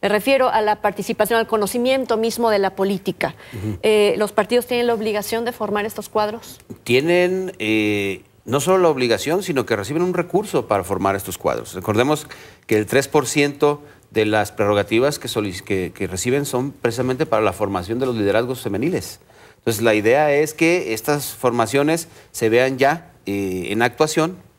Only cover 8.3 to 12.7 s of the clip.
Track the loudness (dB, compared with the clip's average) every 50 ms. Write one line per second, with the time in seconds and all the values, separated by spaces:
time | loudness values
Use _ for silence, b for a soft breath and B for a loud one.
8.3 | _ _ _ -2 -2 -2 2 2 2 4 4 4 2 2 2 2 2 0 0 -2
9.3 | -2 -2 -2 -2 -2 -2 0 0 -2 -2 -2 -4 -2 -2 0 0 0 -2 -4 0
10.3 | -2 -2 -2 0 -2 -4 0 2 0 0 0 0 -2 0 0 0 0 0 -4 -8
11.3 | -10 -4 -2 -2 -2 -2 -6 -8 -12 -8 -4 0 2 2 4 2 2 -2 -4 B
12.3 | B B B B B B B -2